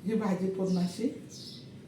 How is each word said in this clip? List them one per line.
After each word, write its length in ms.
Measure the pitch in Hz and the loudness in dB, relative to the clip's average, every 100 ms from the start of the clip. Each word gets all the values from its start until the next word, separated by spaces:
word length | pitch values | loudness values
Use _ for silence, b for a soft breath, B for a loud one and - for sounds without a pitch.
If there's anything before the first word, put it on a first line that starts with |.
| 175 | 2
ही 80 | |
भाजी 360 | 220 196 175 185 | 2 4 2 2
पूर्ण 280 | 190 180 175 | 2 2 4
अशी 440 | 180 - 254 - - - - - - - | 2 2 -2 -2 -12 -14 -14 -14 -14 -16